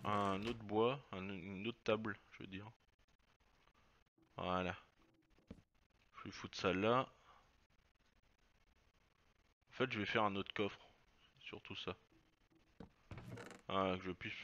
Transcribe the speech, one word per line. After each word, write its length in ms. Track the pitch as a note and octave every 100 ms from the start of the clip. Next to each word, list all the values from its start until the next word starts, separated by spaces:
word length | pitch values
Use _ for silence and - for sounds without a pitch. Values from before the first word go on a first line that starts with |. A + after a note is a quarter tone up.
un 420 | G#2 G#2 G2 F#2+ A2+
autre 180 | A#2
bois, 360 | G#2 G#2+ A#2 C#3 -
un, 160 | F#2+ G2
une 380 | F#2+ F#2+ F#2+ A2
autre 140 | -
table, 360 | - A2 A2 G2+ -
je 80 | -
veux 80 | G2
dire. 220 | F#2 G#2 - _ _ _ _ _ _ _ _ _ _ _ _ _ _ - -
Voilà. 380 | F2+ F#2 F2+ - - _ _ _ _ _ - - _ _ _ _ _ -
Je 60 | G2
vais 60 |
foutre 260 | - G2 -
ça 140 | G2
là. 360 | F#2 G#2+ B2 - - - - _ _ _ _ _ _ _ _ _ _ _ _ _ _ _ _ _ _ _ _ _ _ -
En 40 |
fait, 180 | - B2+
je 80 | A#2
vais 60 | F#2+
faire 180 | A2+
un 120 | G#2 G2
autre 180 | -
coffre. 340 | - G2+ - - - _ _ _ -
Surtout 360 | - G#2+ - G2
ça. 200 | F#2 - _ - _ _ _ _ _ - - _ - - - - - - -
Ah, 260 | G2 F#2+ F#2
que 80 | F#2
je 60 |
puisse 220 | F2 G#2+ -